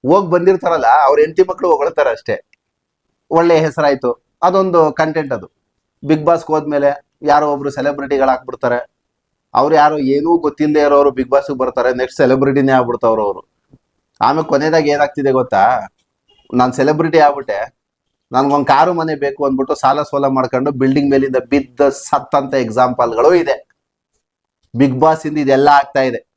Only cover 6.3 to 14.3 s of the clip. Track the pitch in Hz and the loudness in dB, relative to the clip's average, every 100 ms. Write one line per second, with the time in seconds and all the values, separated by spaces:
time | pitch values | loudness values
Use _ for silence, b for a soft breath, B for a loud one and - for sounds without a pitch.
6.3 | 165 165 156 147 147 143 143 _ _ 147 | 0 0 -4 -2 0 0 -2 _ _ 0
7.3 | 147 151 143 143 139 139 143 139 139 135 | 2 2 -4 -6 -4 -6 -4 -4 -2 0
8.3 | 127 127 123 123 120 - _ _ _ _ | -2 -6 -6 -4 -4 -6 _ _ _ _
9.3 | _ _ - 143 156 147 156 135 139 160 | _ _ -2 2 4 2 0 -2 -2 0
10.3 | 170 147 - 151 151 147 143 143 127 123 | 0 -2 -2 0 2 4 4 2 0 0
11.3 | 139 139 135 127 123 123 127 127 - 135 | -2 -2 -4 -4 -2 -2 -2 -6 0 0
12.3 | 135 135 139 135 131 120 - 117 110 101 | 2 2 2 2 2 0 -2 0 0 -2
13.3 | 95 - _ _ _ _ _ _ _ 113 | -6 -14 _ _ _ _ _ _ _ -2